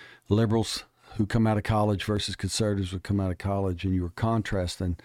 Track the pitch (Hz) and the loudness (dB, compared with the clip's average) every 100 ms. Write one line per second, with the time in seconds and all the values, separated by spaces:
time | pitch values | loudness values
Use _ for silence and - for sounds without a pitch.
0 | - - - 104 113 113 104 - - _ | -20 -10 0 2 4 2 0 -4 -10 _
1 | - - 101 117 113 107 - 110 107 98 | -10 -2 0 2 4 2 2 2 2 2
2 | - 104 - 92 95 - 107 101 92 92 | 0 -2 -2 -4 -4 0 0 0 -2 -4
3 | - 101 95 90 101 98 98 87 95 92 | -2 0 0 -2 -2 0 0 -2 0 0
4 | 87 - 113 113 - 98 87 - 92 85 | 0 -2 0 0 0 -2 -2 -2 -4 -4